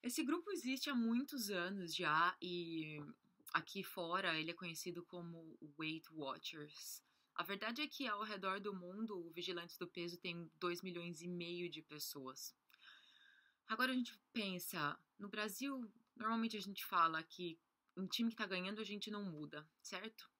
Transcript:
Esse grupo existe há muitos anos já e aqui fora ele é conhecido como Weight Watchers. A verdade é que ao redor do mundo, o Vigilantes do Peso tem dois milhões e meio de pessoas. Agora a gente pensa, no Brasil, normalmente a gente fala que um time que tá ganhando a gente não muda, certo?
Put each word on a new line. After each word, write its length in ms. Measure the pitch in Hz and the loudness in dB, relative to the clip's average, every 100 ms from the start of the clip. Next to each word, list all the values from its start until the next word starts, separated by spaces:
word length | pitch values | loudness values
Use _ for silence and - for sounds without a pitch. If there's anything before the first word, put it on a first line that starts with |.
Esse 220 | 247 277 | 0 2
grupo 280 | 254 349 403 | 4 4 2
existe 380 | 370 247 262 294 | 0 0 2 4
há 60 | 254 | 4
muitos 540 | 226 233 285 277 202 | 6 4 2 -2 0
anos 440 | 185 180 202 170 | 2 2 0 -2
já 420 | 160 160 156 175 - | 2 6 8 8 6
e 640 | 180 175 170 165 156 151 147 - _ _ - | 0 0 0 -2 -2 -6 -8 -12 _ _ 0
aqui 300 | 165 160 196 | 0 0 -6
fora 560 | 185 - 170 180 190 160 | -4 -4 0 2 4 2
ele 120 | 160 | 0
é 20 | |
conhecido 500 | 170 175 160 180 175 | -4 -6 -4 -4 -6
como 540 | 170 175 170 165 160 - 156 143 | -8 -8 -8 -10 -12 -14 -14 -2
Weight 300 | 156 160 - | -2 -2 -6
Watchers. 920 | 160 135 127 - 156 147 - - - _ _ _ - | -6 -4 -4 -6 -8 -10 -10 -10 -10 _ _ _ -4
A 80 | |
verdade 380 | 170 196 214 240 | -2 0 -2 0
é 60 | 302 | -2
que 200 | - 254 | 0 0
ao 160 | 208 | 0
redor 360 | 214 202 190 196 | 0 0 0 0
do 140 | 202 | -2
mundo, 460 | 190 175 196 226 190 | -4 -6 -4 -2 -2
o 120 | 170 | -4
Vigilantes 460 | 165 175 175 170 - | -4 -2 -4 -4 -6
do 100 | 175 | -6
Peso 300 | 180 175 175 | -2 -4 -4
tem 320 | 180 170 165 _ | -4 -4 -8 _
dois 260 | 175 175 | 0 2
milhões 400 | 185 175 175 160 | -2 -4 -4 -4
e 60 | 175 | -4
meio 420 | 175 170 175 175 | -2 -2 -2 -2
de 120 | 156 | -4
pessoas. 760 | 147 151 - 147 131 131 - _ _ - - - - - - - _ _ - | -10 -8 -6 -6 -8 -8 -10 _ _ -20 -20 -20 -20 -20 -20 -20 _ _ -4
Agora 240 | 220 262 | 2 4
a 40 | 254 | 4
gente 220 | 240 - _ | 0 -6 _
pensa, 640 | 226 196 180 - 180 147 - _ - | -2 0 -2 -2 0 0 0 _ -12
no 100 | 202 | -6
Brasil, 600 | 214 214 196 269 269 220 - _ - | 0 0 0 -2 -2 -6 -12 _ -2
normalmente 420 | 220 226 226 214 | 2 4 2 0
a 40 | |
gente 220 | 196 196 - | -4 -4 2
fala 360 | 180 165 160 | 6 6 6
que 380 | 160 - 175 160 _ _ _ - | -4 -6 -6 -6 _ _ _ -6
um 120 | 190 | -2
time 220 | - 226 | 4 2
que 60 | 226 | 2
tá 100 | 202 | 0
ganhando 340 | 185 185 214 | 0 0 -2
a 40 | |
gente 280 | 208 202 208 | -4 -4 -4
não 120 | 208 | -4
muda, 460 | 202 151 151 151 151 _ | -4 -4 -6 -8 -12 _
certo? 500 | - 185 220 - - | -8 -6 -6 -10 -20